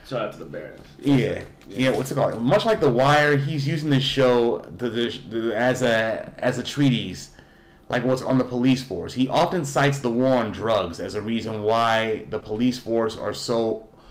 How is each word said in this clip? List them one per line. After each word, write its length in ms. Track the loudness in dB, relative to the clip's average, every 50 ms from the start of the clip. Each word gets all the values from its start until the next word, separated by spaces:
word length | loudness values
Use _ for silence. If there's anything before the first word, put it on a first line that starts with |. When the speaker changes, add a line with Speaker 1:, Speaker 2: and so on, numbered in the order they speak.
| -14 -8
Speaker 1:
shout 140 | -6 -6
out 100 | -6 -6 -8
to 60 | -10
the 60 | -14
Barons. 420 | -14 -14 -14 -14 -14 -16 -18 -20 -20 -16 -4
Speaker 2:
Yeah. 160 | 0 2 4
Speaker 1:
Yeah. 280 | 4 2 0 -2 -4 -8 -12 -18 -20 -20 -12
Speaker 2:
Yeah, 200 | -6 -2 0 0
what's 200 | 0 0 -2 -2
it 40 | -2
called? 260 | 0 0 0 0 0
Much 240 | 0 2 2 4 4
like 140 | 2 2 2
The 100 | 4 2
Wire, 460 | 4 4 4 6 6 6 6 4 4
he's 320 | 2 2 0 -2 -2 -2 -2
using 220 | -2 -2 0 2
this 140 | 2 2 2
show 560 | 2 2 2 4 4 6 4 4 2 2 -2
to, 300 | -4 -10 -10 -8 -6 -4
the, 300 | -2 -2 -2 -2 -4 -6 -10 -8
the, 240 | -6 -4 -2 -2 0 0
as 240 | 2 2 2 2
a, 500 | 2 2 2 2 2 0 -2 -4 -8 -10 -10 -4
as 200 | -2 -2 -2 -2
a 40 | -4
treatise, 680 | -6 -2 2 2 4 4 2 -2 -6 -10 -12 -14 -18 -20 -20 -20 -20 -20 -20 -20 -20 -20 -20 _ -6
like 160 | -4 -2 0
what's 160 | 0 0 0
on 160 | 0 0 2 2
the 80 | 2
police 360 | 0 0 0 2 4 2 2
force. 320 | 0 -4 -8 -8 -8 -6 -4
He 140 | -2 -2 0
often 380 | 2 2 2 2 0 -2 -4
cites 340 | -2 0 0 2 2 2 0
the 100 | -2 -2
war 260 | 0 2 2 4 4
on 180 | 2 2 0 -4
drugs 480 | -4 -2 0 2 2 0 -2 -4 -8
as 140 | -8 -6 -6
a 60 | -6
reason 420 | -4 -2 -2 -2 -2 -4 -4 -2 0
why 600 | 2 2 4 4 4 2 2 2 0 -2 -4 -6 -6
the 100 | -8 -8
police 400 | -6 -4 -2 0 0 0 0 0
force 380 | -4 -2 0 0 0 0 -2 -6
are 160 | -6 -6 -6
so, 560 | -6 -4 -2 -2 0 0 0 -2 -4 -8 -14 -20 -20 -20 -20